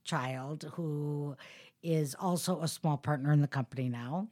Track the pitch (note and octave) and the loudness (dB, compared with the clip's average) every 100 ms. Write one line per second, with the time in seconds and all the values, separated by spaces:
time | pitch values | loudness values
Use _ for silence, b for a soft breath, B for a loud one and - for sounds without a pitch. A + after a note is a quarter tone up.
0 | - D#3+ B2+ C3 C3+ D3+ D3+ E3 D#3+ D3 | -4 -2 -2 -4 -6 -8 -8 -6 -2 -2
1 | D3 D3 C#3+ C#3 B B B _ E3+ D#3+ | -2 -2 -4 -8 B B B _ 0 2
2 | C#3+ - F#3+ F3 - E3 D#3+ - D#3+ C#3+ | 2 0 0 2 2 0 -2 0 0 2
3 | - D3 C#3+ D3 C#3+ C#3 A#2+ C3 B2+ A#2+ | 2 2 6 6 6 0 -4 -2 -2 -2
4 | A#2+ F3 A3 | -4 -4 0